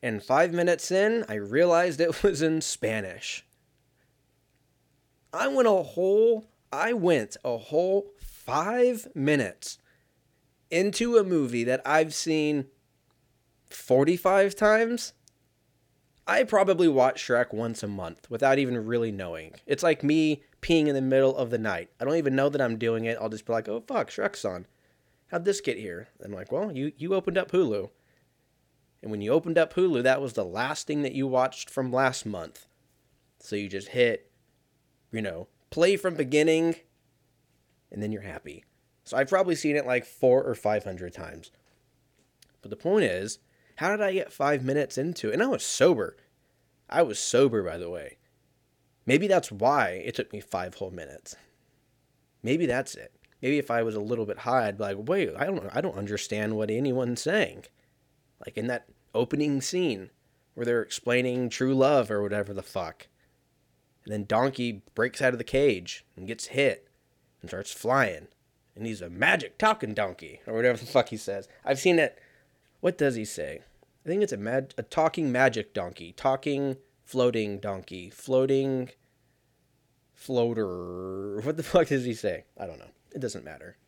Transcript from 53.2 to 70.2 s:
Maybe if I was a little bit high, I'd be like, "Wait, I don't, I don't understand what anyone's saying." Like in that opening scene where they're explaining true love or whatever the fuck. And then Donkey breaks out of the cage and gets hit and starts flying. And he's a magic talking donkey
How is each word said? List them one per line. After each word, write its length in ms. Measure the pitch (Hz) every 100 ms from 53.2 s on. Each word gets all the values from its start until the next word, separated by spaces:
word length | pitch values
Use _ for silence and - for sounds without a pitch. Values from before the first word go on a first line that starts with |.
| _ _
Maybe 160 | 131 147
if 120 | 139
I 140 | 117
was 100 | 113
a 60 | 107
little 260 | 104 117 107
bit 140 | 101
high, 300 | - 127 110
I'd 80 | 98
be 60 | 104
like, 120 | 98
"Wait, 320 | 113 190 139 78
I 100 | 147
don't, 240 | 196 98
I 80 | 113
don't 160 | 180 -
understand 580 | 101 104 - 104 107 107
what 160 | 107
anyone's 500 | 110 139 127 123 120
saying." 440 | - 202 190 - - _ _ _ _ _ _ _
Like 180 | - -
in 100 | 113
that 200 | 120 _ _ _
opening 460 | 110 123 143 151 139
scene 520 | 131 180 180 104 95 _ _ _ _
where 120 | - 120
they're 160 | 120
explaining 680 | 110 - - 123 127 123 123
true 260 | - 131 135
love 340 | 131 143 107
or 120 | 107
whatever 320 | 104 104 101
the 100 | 98
fuck. 460 | - 98 85 - - _ _ _ _ _ _ _ _ _ -
And 80 |
then 100 | 104
Donkey 600 | 101 110 131 131 120 104 _ -
breaks 260 | 120 -
out 120 | 135
of 60 | 123
the 40 |
cage 640 | 117 135 143 101 85 - _ -
and 100 | 92
gets 220 | - -
hit 400 | 127 139 98 _ _ _ _ _ _
and 80 | 87
starts 240 | 90 101
flying. 540 | - 110 135 117 82 - _ _ _ _ -
And 80 | 113
he's 160 | 107
a 80 | 87
magic 480 | 87 139 190 104 _
talking 360 | 214 214 113
donkey 460 | 107 101 87